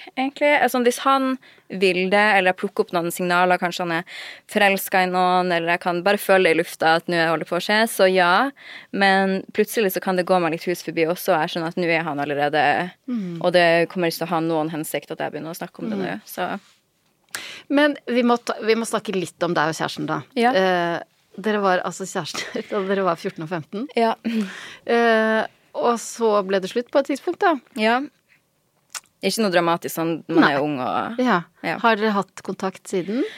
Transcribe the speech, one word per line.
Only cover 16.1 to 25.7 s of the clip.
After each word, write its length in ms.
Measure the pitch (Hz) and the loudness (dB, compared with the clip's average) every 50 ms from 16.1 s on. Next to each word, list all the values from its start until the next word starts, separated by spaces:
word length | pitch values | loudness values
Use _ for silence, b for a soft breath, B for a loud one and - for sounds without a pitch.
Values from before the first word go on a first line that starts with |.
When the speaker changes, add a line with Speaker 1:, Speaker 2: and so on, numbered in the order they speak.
| 185 214 - | -8 -10 -12
Speaker 1:
så. 360 | - - - 180 180 - 202 - _ _ _ _ _ _ _ _ _ _ _ _ _ B B B B B B B - | -12 -8 -8 -6 -6 -6 -10 -12 _ _ _ _ _ _ _ _ _ _ _ _ _ B B B B B B B -2
Speaker 2:
Men 280 | 285 285 294 294 277 - - | 2 4 4 2 2 -2 -4
vi 160 | - 240 247 | -2 0 2
må 160 | 240 240 240 240 | 4 4 2 0
ta, 160 | - - - - | 0 -4 -8 -2
vi 120 | 220 214 220 | 0 0 0
må 100 | 226 226 | 0 0
snakke 260 | - - 208 - - | -2 -4 -4 -4 -4
litt 300 | 196 190 170 - - - | -4 -4 -4 -6 -4 -2
om 100 | 175 170 175 | -2 0 0
deg 140 | 165 147 160 | 2 0 0
og 60 | 156 | 0
kjæresten, 320 | - 160 147 - - 151 | -2 -4 -4 -4 -4 -6
da. 160 | 147 156 151 131 - - | -4 -4 -6 -6 -6 -2
Speaker 1:
Ja. 160 | 254 226 247 247 | 0 2 2 4
Speaker 2:
Eh, 480 | 190 190 185 180 175 175 170 170 - - - _ _ _ _ - | 2 2 2 2 2 0 0 -2 -4 -8 -12 _ _ _ _ -14
dere 240 | - 185 220 208 208 | -6 -4 -2 0 0
var 220 | 202 190 180 180 | 2 2 2 0
altså 240 | - - 170 - 190 | 0 -4 -8 -8 -10
kjærester 560 | 180 - 196 156 - - - - - - - | -8 -6 -6 -6 -6 -8 -10 -10 -8 -8 -10
<laughs> 80 | 214 - | -8 -6
da 80 | 214 214 190 | -4 -4 -2
dere 160 | 190 196 196 | -2 -2 0
var 140 | 190 180 170 | 0 0 -2
fjorten 260 | - - 190 - - | -2 -4 -8 -8 -8
og 80 | 160 156 | -8 -6
femten. 380 | 185 165 139 - - 202 254 302 - | -6 -8 -8 -8 -8 -8 -8 -4 -2
Speaker 1:
Ja. 180 | 233 226 226 - - - 226 233 220 208 190 B B B B B B - | 0 0 0 0 -2 -4 -4 -4 -4 -4 -4 B B B B B B -4
Speaker 2:
Eh, 580 | - 233 233 233 233 226 220 220 220 220 220 - - _ _ _ _ | -2 0 2 4 4 4 2 2 2 0 0 -2 -4 _ _ _ _